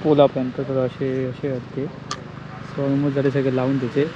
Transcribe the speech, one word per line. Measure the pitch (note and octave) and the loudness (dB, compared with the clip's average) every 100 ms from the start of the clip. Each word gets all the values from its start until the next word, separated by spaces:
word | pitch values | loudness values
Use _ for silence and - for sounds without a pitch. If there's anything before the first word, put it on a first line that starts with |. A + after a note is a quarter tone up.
पोलापर्यंत | D#3+ D3 C#3 C3 B2+ B2+ | 4 6 6 4 -4 -4
सगळं | C3+ C3+ B2+ | -2 0 0
असे, | - C3+ C3 C3 | -2 -2 -2 -4
असे | B2 D3 | -4 -4
होते. | B2+ A#2 - D3 - - - - - - - - - | -4 -6 -6 -6 -8 -12 -12 -12 -14 -14 -14 -10 -4
So | C#3 | 0
almost | C#3 C#3+ | 2 2
झाले | C#3 C#3 | 2 2
सगळे | C3+ C3+ B2+ | 2 2 2
लावून | B2+ C#3 | 2 0
त्याचे. | B2 C3+ D3+ | 0 0 0